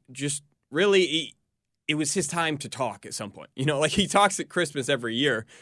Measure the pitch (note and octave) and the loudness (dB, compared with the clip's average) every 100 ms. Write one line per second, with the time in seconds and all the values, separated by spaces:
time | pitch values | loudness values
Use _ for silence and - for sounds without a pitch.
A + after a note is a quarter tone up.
0 | _ C3 C#3+ C#3+ _ _ _ C#3+ G3+ G3 | _ -8 -6 -6 _ _ _ 0 4 4
1 | E3 D#3+ C3 _ _ _ _ _ - D3+ | 4 0 -4 _ _ _ _ _ -4 -2
2 | D3 G3+ D3 E3+ D#3+ D3 A#2+ - B2 G2 | 0 -2 -2 -2 -2 -2 -8 -6 -6 -6
3 | - - G#2 - - - C#3 C#3+ D#3 F#3 | -12 -10 -10 -12 -16 -4 0 2 2 2
4 | F3 G#3 G3+ - D#3+ F3+ D#3+ D3 B2+ C3+ | 2 4 4 2 -4 -2 -2 -2 -2 0
5 | A#2 A2+ C#3+ A2 - - | 0 0 0 0 -4 -18